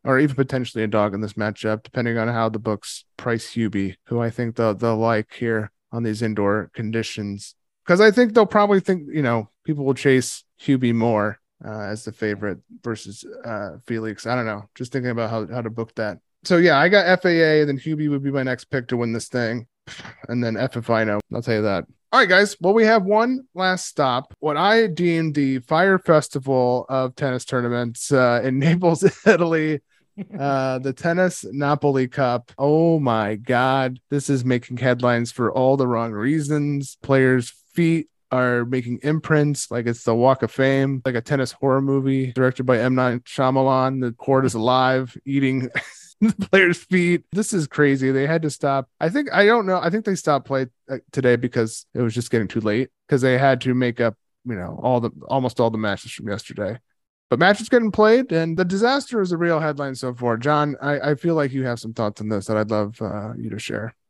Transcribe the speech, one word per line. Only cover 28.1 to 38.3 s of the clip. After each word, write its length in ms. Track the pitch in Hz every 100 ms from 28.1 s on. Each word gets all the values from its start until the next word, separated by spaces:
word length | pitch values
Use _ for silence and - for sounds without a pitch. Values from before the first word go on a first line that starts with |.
uh, 300 | 135 127 120
in 160 | 131 131
<laughs> 60 | 151
Naples, 400 | 175 180 165 190 - 202
Italy. 540 | 175 170 160 156 147 - _ _ - 190 -
Uh, 400 | 139 135 131 131
the 140 | 135
Tennis 500 | 127 170 175 185 - -
Napoli 580 | 135 143 147 147 135 127
Cup. 440 | 143 127 120 - -
Oh 420 | 143 156 165 160
my 360 | 135 113 104 107
God. 640 | 120 123 131 135 127 127 -
This 180 | 143 -
is 160 | 139 123
making 320 | 123 - 123
headlines 540 | 127 123 123 117 120
for 200 | - 113
all 240 | - 131 139
the 120 | 127
wrong 240 | 117 117
reasons. 840 | 104 123 156 143 151 147 143 135 -
Players' 480 | - 135 131 127 120 - _
feet 360 | - 165 165 - _ -